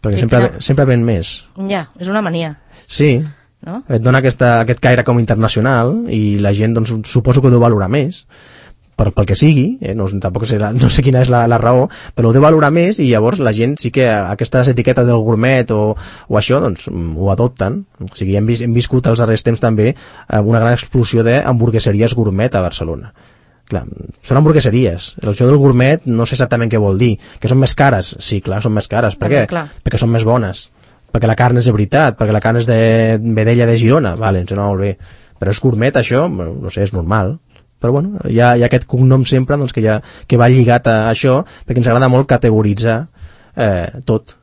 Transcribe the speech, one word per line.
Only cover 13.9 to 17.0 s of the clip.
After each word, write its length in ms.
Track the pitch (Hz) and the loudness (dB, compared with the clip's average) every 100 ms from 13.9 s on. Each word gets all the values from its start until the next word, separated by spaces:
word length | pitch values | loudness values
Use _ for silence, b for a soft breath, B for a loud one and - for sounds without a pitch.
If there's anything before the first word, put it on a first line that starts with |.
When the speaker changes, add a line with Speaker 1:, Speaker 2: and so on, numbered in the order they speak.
Speaker 1:
que 160 | 135 127 | 0 0
aquestes 640 | 107 92 104 120 131 127 | 0 -2 -4 -2 0 2
etiquetes 380 | 123 120 127 123 | 2 0 2 2
del 80 | 117 110 | 2 2
gourmet 480 | 110 120 131 117 | 0 2 0 0
o, 60 | 110 107 107 B B B | 0 0 -2 B B B
o 80 | 107 | -4
això, 220 | 104 131 | 0 0
doncs, 240 | 127 90 - | 0 -4 -8
mm, 300 | 90 | -8